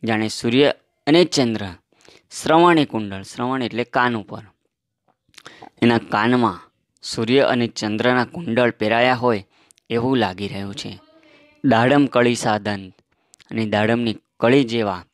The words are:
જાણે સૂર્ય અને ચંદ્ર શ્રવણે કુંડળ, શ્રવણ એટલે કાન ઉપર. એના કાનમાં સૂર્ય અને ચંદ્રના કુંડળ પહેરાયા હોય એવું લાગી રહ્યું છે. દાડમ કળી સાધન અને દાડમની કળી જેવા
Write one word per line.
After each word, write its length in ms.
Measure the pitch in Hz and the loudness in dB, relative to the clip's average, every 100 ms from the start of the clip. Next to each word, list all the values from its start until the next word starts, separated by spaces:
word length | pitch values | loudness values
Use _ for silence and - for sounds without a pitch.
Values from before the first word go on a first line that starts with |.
જાણે 240 | 113 110 110 | -2 -2 -4
સૂર્ય 460 | - 120 120 139 - _ _ - | -4 -2 2 2 0 _ _ 2
અને 160 | 156 | 4
ચંદ્ર 440 | 180 - 123 107 101 85 _ _ _ _ _ | 4 2 -2 -2 -8 -14 _ _ _ _ _
શ્રવણે 540 | - - 160 175 165 139 | -12 0 4 6 4 2
કુંડળ, 380 | 117 104 98 | -4 -8 -10
શ્રવણ 400 | 95 - 123 131 | -14 -8 -6 -4
એટલે 200 | 120 110 | -6 -6
કાન 320 | 120 135 123 117 | -4 0 0 -2
ઉપર. 280 | 95 98 98 _ _ _ _ _ _ _ _ - - - - _ | -8 -16 -18 _ _ _ _ _ _ _ _ -20 -20 -20 -20 _
એના 160 | 120 117 | 2 2
કાનમાં 760 | - 104 113 123 117 87 - _ _ _ | 0 -2 2 2 0 -2 -16 _ _ _
સૂર્ય 380 | - - 113 131 | -12 -8 0 2
અને 260 | 135 123 117 | 4 2 0
ચંદ્રના 580 | - 110 107 120 123 117 | -4 -6 -2 0 0 -2
કુંડળ 460 | - 170 113 120 | -6 -4 0 0
પહેરાયા 440 | - 107 113 123 123 | 0 -2 2 2 2
હોય 320 | 123 110 95 _ _ _ _ | 0 -2 -6 _ _ _ _
એવું 280 | 117 120 131 | -4 0 0
લાગી 300 | 107 92 98 | -2 -4 -10
રહ્યું 280 | 98 101 98 | -8 -10 -12
છે. 240 | - 101 _ _ _ _ _ _ 139 | -14 -16 _ _ _ _ _ _ 2
દાડમ 400 | 113 123 143 139 | 4 4 4 2
કળી 300 | 123 120 117 | 2 2 2
સાધન 540 | 120 107 101 101 95 _ _ _ _ _ _ | -2 -2 -2 -8 -10 _ _ _ _ _ _
અને 140 | 113 110 | -6 -2
દાડમની 500 | 104 107 117 117 104 _ _ | 0 0 0 -2 -6 _ _
કળી 240 | 117 135 | 2 4
જેવા 420 | 123 117 107 90 85 | 2 -2 -4 -6 -12